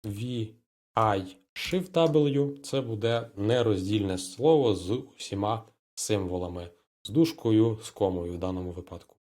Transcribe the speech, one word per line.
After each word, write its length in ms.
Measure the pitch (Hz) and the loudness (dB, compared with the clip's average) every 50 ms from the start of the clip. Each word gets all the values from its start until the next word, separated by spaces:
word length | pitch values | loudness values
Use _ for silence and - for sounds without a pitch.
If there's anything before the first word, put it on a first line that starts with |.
| - | -10
V 460 | 107 101 101 117 123 123 120 110 107 - _ _ _ _ _ _ _ _ | -10 -8 -8 -8 -6 -4 -6 -6 -6 -10 _ _ _ _ _ _ _ _
I 380 | 113 113 107 101 98 95 92 - _ _ _ _ | 2 2 4 2 0 -2 -6 -14 _ _ _ _
Shift 360 | - - - - 185 185 185 | -10 -6 -4 -2 -4 -4 0
W – 640 | - 170 165 160 151 156 147 143 139 143 143 143 139 - | 2 2 4 4 6 4 4 4 2 2 0 0 -4 -8
це 220 | - - - 139 | -10 -4 -4 -4
буде 500 | 127 117 113 104 107 113 117 117 113 - - | -2 -2 -6 -2 0 0 0 0 -2 -6 -6
нероздільне 800 | 98 101 107 120 123 120 110 104 92 90 98 104 107 98 95 92 92 | -2 0 2 2 4 4 2 2 0 0 0 0 0 0 0 -2 -4
слово 560 | - - - - 123 156 160 151 135 113 101 | -6 -10 -8 0 4 4 6 6 6 4 2
з 280 | 90 87 87 107 127 - - - | 0 0 -4 -4 -4 -6 -10 -18
усіма 520 | _ - - - 98 101 104 113 113 113 - _ _ _ _ _ | _ -10 -8 -4 -2 -2 -2 -2 -4 -6 -14 _ _ _ _ _
символами, 760 | - - - 110 101 95 87 90 90 90 87 87 87 87 87 - _ _ _ _ _ | -10 -2 -2 0 0 0 -2 -4 -4 -6 -6 -8 -10 -12 -12 -16 _ _ _ _ _
з 80 | _ - | _ -2
дужкою, 680 | 98 151 165 165 - - - 117 110 110 110 117 110 113 | 2 2 2 2 0 -2 0 4 4 6 4 4 2 -4
з 80 | - - | -10 -16
комою 420 | - - 104 95 90 90 85 87 | -4 0 0 0 0 -2 -4 -6
в 60 | 87 87 | -6 -6
даному 320 | 92 92 92 92 90 90 | -4 -4 -4 -4 -6 -8
випадку. 460 | 87 90 90 - 87 87 - _ - _ _ _ | -8 -10 -14 -14 -16 -18 -18 _ -20 _ _ _